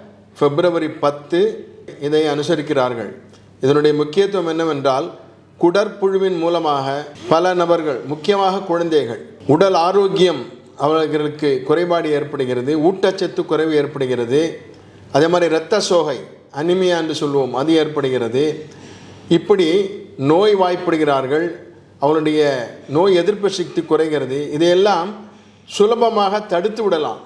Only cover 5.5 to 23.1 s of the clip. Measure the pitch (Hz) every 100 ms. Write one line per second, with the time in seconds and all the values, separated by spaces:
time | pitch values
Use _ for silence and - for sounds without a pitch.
5.5 | - 170 185 214 208 196 190 190 175 165
6.5 | 170 165 143 135 139 147 - - 160 180
7.5 | 180 170 170 156 127 127 151 151 202 190
8.5 | 190 190 170 170 156 120 117 - - -
9.5 | 147 190 185 170 190 196 165 180 151 113
10.5 | - - - 143 160 156 151 151 147 147
11.5 | 135 127 156 175 170 160 147 147 139 127
12.5 | 123 123 156 156 196 196 190 180 - 160
13.5 | 151 160 151 143 143 131 120 117 139 160
14.5 | - - - - - - 135 165 175 170
15.5 | 160 160 214 - 180 151 123 98 - -
16.5 | 135 165 185 185 175 160 147 151 139 127
17.5 | 120 151 160 151 147 135 127 117 120 151
18.5 | 151 - - - - - - - 170 -
19.5 | 202 165 180 196 - - - 135 165 214
20.5 | 202 180 180 175 160 151 139 131 151 170
21.5 | - - - - - 143 160 156 151 147
22.5 | 135 110 - - 143 196